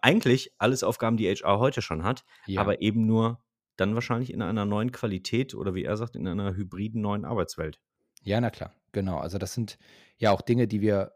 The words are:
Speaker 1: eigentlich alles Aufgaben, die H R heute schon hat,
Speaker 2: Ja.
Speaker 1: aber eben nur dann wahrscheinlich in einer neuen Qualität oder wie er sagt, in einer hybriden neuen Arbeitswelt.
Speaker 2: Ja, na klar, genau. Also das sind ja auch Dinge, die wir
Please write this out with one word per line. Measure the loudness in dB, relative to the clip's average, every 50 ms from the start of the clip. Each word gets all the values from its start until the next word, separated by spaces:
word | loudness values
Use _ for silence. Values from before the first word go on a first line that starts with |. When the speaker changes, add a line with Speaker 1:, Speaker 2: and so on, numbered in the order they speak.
Speaker 1:
eigentlich | 4 4 4 6 6 4 4 4 2 -6 _
alles | _ 0 2 2 2 0
Aufgaben, | -2 -2 0 0 0 2
die | 2 2 2
H | 0 0 2
R | 2 4 4
heute | 4 2 0 -2 -4
schon | -4 -4 -2 -2
hat, | -2 -2 -4 -8 _ -20 _ -8
Speaker 2:
Ja. | -4 0 2
Speaker 1:
aber | 2 2 2 2
eben | 2 2 2 4 4
nur | 4 4 4 4 2 -2 -4 _ _ _ _ _ _ _
dann | -2 -2 0 0
wahrscheinlich | -2 -2 -2 -2 -4 -4 -6 -6
in | -6
einer | -4 -2 -2 -2 0
neuen | 0 0 0 -2 -2
Qualität | -4 -4 -4 -4 -4 -4 -4 -2 -2 -2 -2 -2 -6
oder | -6 -6 -4 -4
wie | -4 -4
er | -4 -4
sagt, | -4 -4 -8 -8
in | -8 -6
einer | -4 -4 -2 -2 -4 -4
hybriden | -4 -6 -8 -6 -6 -6 -4 -4 -4
neuen | -2 -2 -2 -4 -4
Arbeitswelt. | -4 -2 -2 -2 -4 -4 -6 -8 -8 -8 -12 _ _ _ _ _ _ _ -14 _
Speaker 2:
Ja, | -2 0 0
na | 0 0
klar, | -4 -6 -12 -14 -14 _ _ _
genau. | -4 -4 -2 -2 -2 -4
Also | -4 -4 -4
das | -4 -6 -4 -4
sind | -6 -6 -6 -8 -16 _ -20 -20 -20 -20 _ _
ja | _ 4 4
auch | 4 4
Dinge, | 2 2 2 4 4
die | 2 2 2
wir | 2 2 2 2 0 -2 -8